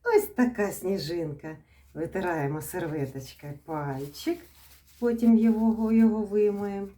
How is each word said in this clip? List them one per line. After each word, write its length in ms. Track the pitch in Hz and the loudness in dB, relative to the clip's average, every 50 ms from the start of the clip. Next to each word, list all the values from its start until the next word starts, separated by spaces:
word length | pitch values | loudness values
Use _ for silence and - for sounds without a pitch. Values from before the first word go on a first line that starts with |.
| _ | _
Ось 240 | 480 453 415 - | 4 4 4 2
така 440 | - - - 247 240 - - 208 196 | 2 0 0 0 0 2 -2 -4 -4
сніжинка. 840 | 165 - 170 185 196 185 143 151 175 175 165 151 139 - - 160 156 - _ _ _ _ _ _ _ | -4 -6 -4 -4 -2 -2 -4 -6 -4 -4 -4 -6 -8 -10 -12 -14 -14 -14 _ _ _ _ _ _ _
Витираємо 680 | 147 165 165 - 196 185 180 170 160 143 139 151 156 | -8 -8 -4 -4 -4 -2 -2 -2 -2 -2 -2 -2 -4
серветочкою 960 | 143 - - 185 170 156 156 156 139 123 - 135 127 - - - - 147 147 143 _ | -6 -6 -6 -6 -4 -4 -4 -4 -4 -4 -6 -12 -14 -14 -18 -16 -14 -14 -14 -14 _
пальчик, 760 | - 160 151 143 143 135 135 143 147 147 - - 320 349 349 - - _ - - - - _ _ _ _ _ | -8 -6 -6 -4 -6 -6 -6 -8 -10 -12 -8 -6 -6 -6 -6 -10 -20 _ -20 -20 -20 -20 _ _ _ _ _
потім 380 | 240 240 240 233 233 226 226 | -2 -2 0 4 6 6 6
його, 540 | 220 220 226 214 220 220 226 214 220 220 220 | 6 6 4 2 4 2 2 2 2 0 2
його 320 | 226 226 226 220 208 220 208 | 4 6 6 6 4 2 -2
вимоємо. 640 | 196 202 214 208 208 202 202 202 202 202 196 196 196 196 | 0 2 2 2 2 2 0 -4 -6 -6 -6 -8 -10 -14